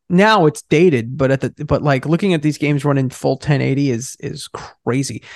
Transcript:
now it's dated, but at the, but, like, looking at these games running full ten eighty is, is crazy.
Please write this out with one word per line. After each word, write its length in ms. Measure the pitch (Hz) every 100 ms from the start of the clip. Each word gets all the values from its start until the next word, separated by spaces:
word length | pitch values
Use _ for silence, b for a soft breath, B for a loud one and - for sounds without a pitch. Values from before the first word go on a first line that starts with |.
| -
now 380 | 180 214 214 156
it's 160 | -
dated, 540 | - 151 180 127 113 131
but 140 | 131
at 100 | 131
the, 240 | 123 - 147
but, 160 | 143
like, 240 | 147 135 143
looking 280 | 165 202
at 80 | 165
these 160 | 151 143
games 280 | 147 147 143
running 240 | 139 131
full 280 | - 139 135
ten 240 | - 139
eighty 280 | 127 135 143
is, 240 | 113 127 -
is 280 | - 147 -
crazy. 720 | - - - - 127 131 110 B